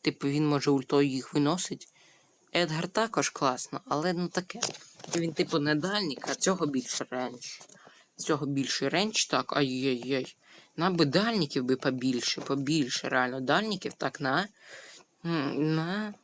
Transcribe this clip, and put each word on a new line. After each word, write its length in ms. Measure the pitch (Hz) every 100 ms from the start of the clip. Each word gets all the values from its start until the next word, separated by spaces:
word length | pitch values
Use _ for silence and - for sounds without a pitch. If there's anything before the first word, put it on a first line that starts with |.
типу, 260 | - - 143
він 200 | 143 151
може 240 | 143 147
ультою 360 | 139 127 143 143
їх 260 | 131 120
виносить. 540 | 151 143 180 - - - _ - - _ _ _ 175
Едгар 320 | 170 156 180
також 420 | - 226 156 139
класно, 520 | - 139 127 - 135 -
але 280 | 139 170
ну 140 | 175 175
таке. 320 | 180 185 226 - - - - - 170
Він, 180 | 165
типу, 260 | 156 151 160
не 160 | 147 151
дальник, 520 | 180 208 180 127 -
а 60 | 139
цього 300 | - 185 156
більше 400 | 135 120 - -
рейндж. 500 | 127 123 123 - - - - - - _ -
Цього 280 | - 151 143
більший 440 | 139 123 - 135
рейндж, 360 | 160 214 208 -
так, 320 | 131 131 -
ай-яй-яй. 760 | 139 127 131 123 123 135 127 - - - - -
Нам 180 | 175 175
би 100 | 151
дальників 580 | 165 220 220 147 143
би 120 | 127 131
побільше, 680 | 143 127 127 123 - -
побільше, 680 | - 139 135 160 123 - 135
реально, 320 | 135 127 131
дальників, 520 | 127 160 214 202 -
так, 280 | - 135 -
на. 260 | 139 147 202 _ - - - - - _ 170
М, 500 | 165 139 - 156 160
на. 380 | 165 202 214 208